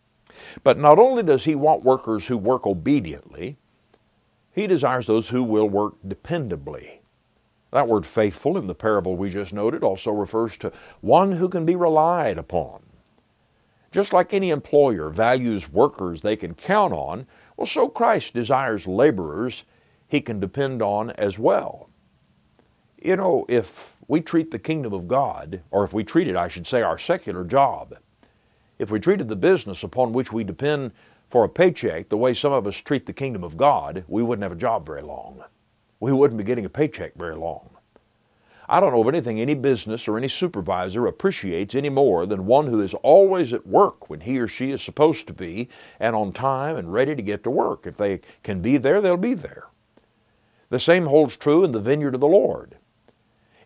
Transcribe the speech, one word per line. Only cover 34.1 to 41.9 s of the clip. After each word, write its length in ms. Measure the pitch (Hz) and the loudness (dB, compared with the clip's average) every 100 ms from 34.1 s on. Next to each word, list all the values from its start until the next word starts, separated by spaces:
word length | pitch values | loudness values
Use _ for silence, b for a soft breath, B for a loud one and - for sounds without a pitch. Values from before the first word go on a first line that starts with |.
| 107 | -2
wouldn't 200 | 117 113 | -2 -2
have 100 | 98 | -6
a 40 | 85 | -4
job 280 | 117 110 | -2 -2
very 180 | 78 71 | -6 -12
long. 400 | 73 69 - 65 - _ _ _ _ _ | -12 -14 -16 -20 -20 _ _ _ _ _
We 140 | 117 | -2
wouldn't 260 | 135 139 110 | 4 2 2
be 60 | |
getting 200 | 101 120 | -4 -4
a 60 | 95 | -6
paycheck 440 | - 151 - 82 - | -4 -4 -4 -14 -12
very 200 | 85 78 | -12 -8
long. 340 | 82 71 - _ _ _ _ b b b b b b | -10 -10 -16 _ _ _ _ b b b b b b
I 120 | 170 | 2
don't 120 | 190 | 4
know 80 | 120 | 4
of 80 | 110 | 4
anything 320 | 160 120 110 | 2 -2 -2
any 140 | 123 | -2
business 520 | 147 139 120 107 113 - | 0 0 0 -2 -6 -4
or 120 | 107 | -4
any 100 | 127 | -4
supervisor 800 | - 180 110 85 90 92 104 110 | -4 -4 -4 -4 -2 -2 -2 -2
appreciates 680 | - 196 - 95 85 101 | 0 -2 -2 -4 -4 -4
any 140 | 135 | -4
more 380 | 143 | -2